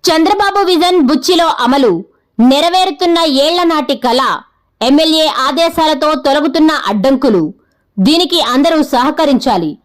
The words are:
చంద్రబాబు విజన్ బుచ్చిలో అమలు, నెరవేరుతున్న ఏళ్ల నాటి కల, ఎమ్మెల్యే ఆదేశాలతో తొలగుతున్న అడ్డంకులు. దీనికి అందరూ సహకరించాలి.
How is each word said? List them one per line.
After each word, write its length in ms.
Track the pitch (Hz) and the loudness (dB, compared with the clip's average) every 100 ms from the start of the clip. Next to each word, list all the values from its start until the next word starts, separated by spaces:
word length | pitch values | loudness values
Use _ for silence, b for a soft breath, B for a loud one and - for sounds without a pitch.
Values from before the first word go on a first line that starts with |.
| - | 0
చంద్రబాబు 520 | 320 330 403 403 392 370 | 2 2 2 0 0 0
విజన్ 280 | 349 349 359 254 | 2 2 2 2
బుచ్చిలో 380 | 302 - 349 330 - | 0 0 0 0 0
అమలు, 260 | 247 277 247 170 - _ _ - 240 | 0 2 2 0 -6 _ _ 0 2
నెరవేరుతున్న 680 | 269 330 370 370 294 349 339 330 262 | 2 0 0 -2 -2 -2 0 0 0
ఏళ్ల 160 | 294 349 349 | 0 0 0
నాటి 240 | 311 277 277 | -2 -2 -4
కల, 180 | 240 240 262 160 - _ _ _ 226 | -2 0 -2 -4 -10 _ _ _ 0
ఎమ్మెల్యే 380 | 285 320 311 311 - | 2 2 0 -2 -2
ఆదేశాలతో 640 | 262 285 330 330 311 294 302 311 | -4 0 -2 0 -2 0 -2 -2
తొలగుతున్న 460 | 285 285 294 330 311 302 - | 0 0 0 2 0 0 -4
అడ్డంకులు. 520 | 208 262 262 269 190 156 - _ _ _ - | -2 0 0 0 0 -2 -8 _ _ _ -2
దీనికి 420 | 190 320 359 349 240 | 0 2 0 -2 -2
అందరూ 240 | 247 311 320 294 | 0 2 0 0
సహకరించాలి. 800 | 247 254 - 302 262 - 180 160 - | 0 -2 0 0 0 0 -2 -4 -10